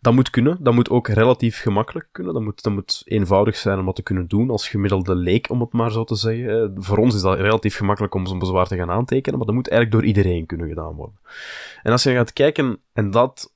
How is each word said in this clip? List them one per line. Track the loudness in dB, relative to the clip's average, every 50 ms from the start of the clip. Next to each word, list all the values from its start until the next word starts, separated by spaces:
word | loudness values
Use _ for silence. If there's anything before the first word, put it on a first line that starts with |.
Dat | 4 4 4
moet | 4 4 2
kunnen, | 2 2 2 2 0 2
dat | 0 2 4
moet | 4 2 4
ook | 2 0 2 2
relatief | 2 4 4 4 4 2 0 -2 -2 -2
gemakkelijk | -4 0 0 0 -2 -2 -6 -14 -14 _
kunnen, | _ -10 -8 -6 -4
dat | -4
moet, | -4 -6 -8 -4
dat | -4 -2
moet | -2 -2 -4 -6 -6 -8 -4
eenvoudig | -2 0 0 2 4 4 4 4 2 0
zijn | -2 -2 -2 -2 0
om | -2
dat | -4 -4
te | -6
kunnen | -6 -4 -4 -4 -2 0
doen | 0 0 0 2
als | -2 -4 -4 -4
gemiddelde | -4 -2 0 0 0 0 0 0 0
leek, | 0 2 2 2 2 0 0
om | -2 -2
het | -2 -2
maar | -2 -2 -2 0
zo | -2 -4 -4
te | -4 -4
zeggen. | -2 -2 -2 -4 -4 -4 -2 0 0
Eh, | 0 -2 -4
voor | -8 -4 0 2 4
ons | 4 4 2
is | 2
dat | 2 2 2 2
relatief | 2 2 2 2 0 -2 -2
gemakkelijk | 0 0 0 0 0 -2 -2 -2
om | -4 -4
zo'n | -4 -4 -4
bezwaar | -4 0 0 0 0
te | 0 -2
gaan | -4 -2 -2
aantekenen, | -2 -2 0 0 0 0 0 -2 -4 -2
maar | -2
dat | 0 -2
moet | -2 -2 0
eigenlijk | 2 2 2 2 2 2
door | 2 4
iedereen | 2 2 2 2 0 -2 -4
kunnen | -8 -8 -8 -8 -8
gedaan | -8 -8 -10 -10 -12
worden. | -12 -14 -16 -16 _ _ -20 -20 -20 -18 -16 -16 -16 -18 -18 -20 -6
En | -2 0
als | 0 2
je | 2 2
gaat | 2 2 0 -2
kijken, | 0 2 2 2 2 2 -2 -2 -2 -6 _ _
en | _ -4 -4 0
dat | 2 2 2 2 0 -12 -20 -20 _